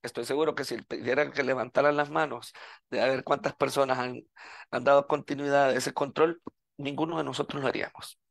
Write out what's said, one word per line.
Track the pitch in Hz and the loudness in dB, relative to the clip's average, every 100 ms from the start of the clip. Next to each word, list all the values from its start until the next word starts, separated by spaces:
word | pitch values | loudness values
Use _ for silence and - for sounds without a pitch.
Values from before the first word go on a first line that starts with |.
Estoy | - - 117 | -8 -8 -2
seguro | 135 156 | 2 2
que | 143 | 0
si | 131 117 | -6 -6
pidiera | - - 120 127 147 | -8 -8 0 2 0
que | 139 | 0
levantaran | 131 131 120 - 143 147 | 0 0 0 4 4 4
las | 147 | 0
manos | 160 151 120 - - - - _ | 0 -2 -4 -12 -18 -20 -20 _
de | 110 | 0
a | 120 | 2
ver | 131 | 2
cuántas | - 143 127 - | 0 0 0 0
personas | 139 139 135 127 | 0 2 2 0
han, | 127 123 - - - - - | -2 -8 -16 -20 -20 -20 -8
han | 123 | -2
dado | 127 143 143 | 6 6 6
continuidad | 151 - 139 143 143 139 | -2 -2 -4 2 4 4
a | 123 | 2
ese | 131 | -2
control, | - 139 135 160 170 - _ _ - | -4 -4 2 2 2 -12 _ _ -10
ninguno | 143 143 160 165 | -8 -4 -4 -2
de | |
nosotros | 143 135 147 143 | -4 -4 -6 -2
lo | 135 | -2
haríamos. | - - - - - _ | -2 -6 -10 -18 -18 _